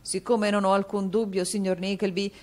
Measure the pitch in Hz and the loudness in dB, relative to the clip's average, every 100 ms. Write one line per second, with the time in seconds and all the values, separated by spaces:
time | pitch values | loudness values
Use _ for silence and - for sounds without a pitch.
0 | - 190 - 233 208 208 196 196 196 202 | -6 -6 0 2 2 2 4 2 2 -4
1 | 190 208 214 190 180 214 190 180 190 196 | 0 0 0 -2 -2 -2 0 -2 -2 -2
2 | 202 180 202 - | -2 0 -4 -6